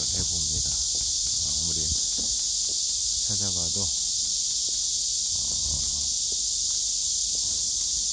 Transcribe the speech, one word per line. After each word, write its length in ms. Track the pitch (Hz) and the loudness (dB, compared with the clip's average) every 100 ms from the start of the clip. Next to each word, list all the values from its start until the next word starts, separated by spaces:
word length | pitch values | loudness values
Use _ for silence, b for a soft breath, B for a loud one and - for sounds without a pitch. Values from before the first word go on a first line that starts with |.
| 78 | 0
해봅니다. 560 | 90 90 - - - - | 0 0 0 0 0 0
어, 800 | - - - - - - - - 82 | 0 0 0 0 0 0 0 0 0
아무리 200 | 82 80 80 82 - - - - - - - - - - - - - | 0 0 0 0 0 0 0 0 0 0 0 0 0 0 0 0 0
찾아봐도, 540 | 98 98 87 82 98 | 0 0 0 0 0
어, 60 | 90 - - - - - - - - - - - - - - - - - - - - - - - - - - - - - - - - - - - - - - - - - - | 0 0 0 0 0 0 0 0 0 0 0 0 0 0 0 0 0 0 0 0 0 0 0 0 0 0 0 0 0 0 0 0 0 0 0 0 0 0 0 0 0 0 0